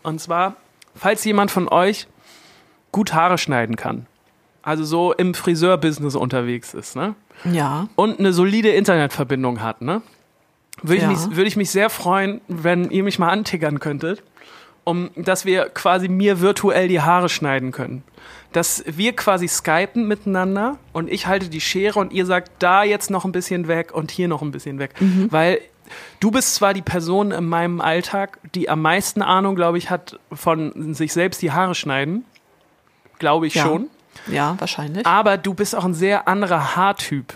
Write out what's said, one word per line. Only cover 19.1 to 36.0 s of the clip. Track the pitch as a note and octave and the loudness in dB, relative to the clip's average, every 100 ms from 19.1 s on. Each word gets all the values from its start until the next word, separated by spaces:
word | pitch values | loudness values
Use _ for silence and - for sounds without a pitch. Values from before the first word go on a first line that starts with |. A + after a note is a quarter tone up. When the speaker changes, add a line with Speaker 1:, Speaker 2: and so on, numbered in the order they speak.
Speaker 1:
quasi | A3 - F#3 F3 | 0 2 2 2
skypen | - - D#3+ G3 A#3+ G#3+ | -2 0 2 2 -2 0
miteinander | G#3 G#3 F#3+ F#3 G3 A3+ C#4+ - | -2 0 0 0 0 -2 -4 -8
und | D#3+ E3 | -8 -4
ich | - F3+ | -4 0
halte | G3 F#3 | 0 0
die | D#3 | -6
Schere | - F#3 G3+ G#3 | -4 0 0 0
und | F#3+ | -2
ihr | F#3 | -2
sagt, | F#3 F3+ F3+ - | 0 0 -2 -2
da | F3+ F#3 | 4 4
jetzt | G#3 G#3 - | 4 0 -2
noch | F#3+ | -4
ein | F#3+ | -2
bisschen | F3+ F#3 F3+ D#3+ | -4 -4 -4 -2
weg | E3 E3 | -2 -2
und | - D3+ | -6 -6
hier | - F3+ | -2 -2
noch | D3+ | -2
ein | D3+ | -4
bisschen | C#3 D3 C#3 | -8 -10 -8
weg. | C#3 - | -10 0
Speaker 2:
Mhm. | G3 F#3 G3+ | 2 4 2
Speaker 1:
Weil | D#3 E3 F#3+ - _ - - - - | 2 2 0 -4 _ -20 -20 -20 -2
du | G#3 | 0
bist | A3 B3 | 2 0
zwar | - G3 | 2 2
die | G3 | 2
Person | E3 F3+ E3 F#3+ G#3 | -2 -4 0 0 0
in | E3+ E3+ | -2 -2
meinem | E3 F3 F3 | 0 0 0
Alltag, | D#3+ E3 F3+ G3+ G3 - - | 0 0 -2 -4 -4 -8 -10
die | F#3 - | -6 -2
am | D#3 | 0
meisten | D#3 F3+ G3 - | 2 2 0 -2
Ahnung, | G3 F#3 G3 F#3+ | 2 2 2 0
glaub | E3+ F3 | 0 0
ich, | F3 | -2
hat | F3+ - - _ | -6 -6 -20 _
von | D3 - D#3+ D#3 - D#3 | -4 0 0 -2 -6 -8
sich | D3+ D#3 | -4 -2
selbst | E3+ F3+ - | 0 0 0
die | E3+ | -2
Haare | D3 F#3 | 0 0
schneiden. | E3+ D3+ C3+ C#3 G3 - _ _ _ _ _ _ _ _ _ | -2 -2 -2 -2 -4 -8 _ _ _ _ _ _ _ _ _
Glaube | D#3 D#3 D#3+ | 0 2 2
ich | |
Speaker 2:
Ja. | E3 | 0
Speaker 1:
schon. | D3+ D#3+ C#4 - _ - - | 2 0 -4 -12 _ -20 -8
Speaker 2:
Ja, | D3+ C#3+ F#3 | -2 -2 -2
wahrscheinlich. | F3 - D3 E3+ G#3 | -6 -6 -6 -2 2
Speaker 1:
Aber | F#3+ G#3+ G3 | 4 4 2
du | F#3+ | -2
bist | F#3 G#3 | -2 -2
auch | A3 | -2
ein | F3+ | -2
sehr | D#3+ | 0